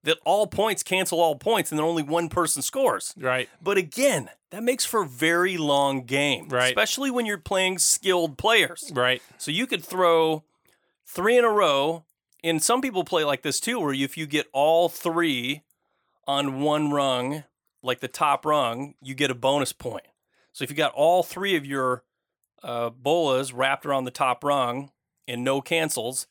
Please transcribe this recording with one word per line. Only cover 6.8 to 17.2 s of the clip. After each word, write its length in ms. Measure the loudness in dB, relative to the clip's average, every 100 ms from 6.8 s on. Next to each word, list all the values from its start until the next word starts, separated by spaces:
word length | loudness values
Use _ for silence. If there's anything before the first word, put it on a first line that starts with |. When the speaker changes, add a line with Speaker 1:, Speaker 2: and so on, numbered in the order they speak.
| 0 0 -2
Speaker 1:
when 160 | -2 -4
you're 100 | -6
playing 400 | -2 0 0 0
skilled 600 | 0 0 2 2 0 -2
players. 540 | 2 4 2 -2 -8
Speaker 2:
Right. 280 | 0 0 0 -6 -14
Speaker 1:
So 140 | -6
you 160 | -4 -2
could 160 | -4
throw 600 | -6 2 4 4 4 0 _ _ _ _ _ _ -14
three 320 | -2 4 4
in 80 | 4
a 40 |
row, 560 | 4 4 4 2 -2 _ _ _ _
and 200 | -2 0
some 180 | 2 2
people 220 | 0 -2
play 200 | 0 0
like 200 | 0 0
this 160 | -2 -4
too, 200 | -4 -2
where 140 | -2
if 240 | -2 -4 -4
you 80 | -4
get 220 | -2 -2
all 380 | 0 4 4 2
three 720 | 0 -4 0 0 0 -4 -8 _ _ _ _ _ _ -4
on 360 | -2 -2 -2
one 280 | 0 0 0
rung, 540 | 0 0 0